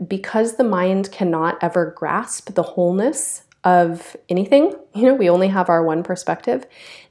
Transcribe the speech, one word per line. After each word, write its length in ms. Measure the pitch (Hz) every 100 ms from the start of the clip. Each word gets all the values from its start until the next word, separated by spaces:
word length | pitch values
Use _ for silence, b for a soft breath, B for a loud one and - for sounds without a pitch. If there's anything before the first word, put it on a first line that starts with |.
| 175
because 480 | 196 196 220 226 226
the 80 |
mind 480 | 233 185 185 196 196
cannot 460 | - 185 160 165 -
ever 320 | 170 180 160 -
grasp 560 | 160 180 - - -
the 100 | 185
wholeness 800 | 165 190 175 190 254 320 - - _ _
of 520 | 180 180 170 170 - - -
anything, 460 | 180 196 285 370 - -
you 100 | 208
know, 120 | 254 269
we 140 | 175
only 180 | 180 190
have 220 | 190 180
our 140 | 165
one 200 | 165 160
perspective, 640 | 185 180 - 170 - 262 - B B B B